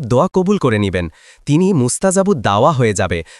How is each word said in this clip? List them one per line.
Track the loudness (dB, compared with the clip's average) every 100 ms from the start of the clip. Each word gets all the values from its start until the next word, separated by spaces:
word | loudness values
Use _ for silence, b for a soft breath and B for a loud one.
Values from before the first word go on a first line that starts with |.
| 0
দোয়া | 0 0
কবুল | 0 0 0
করে | 0 0
নিবেন। | -2 -2 -6 b b b
তিনি | -2 0 2
মুস্তাজাবুদ | 2 0 -2 0 0 0 0
দাওয়া | 0 2 2
হয়ে | 2 0
যাবে, | 0 -2 -4 -8 B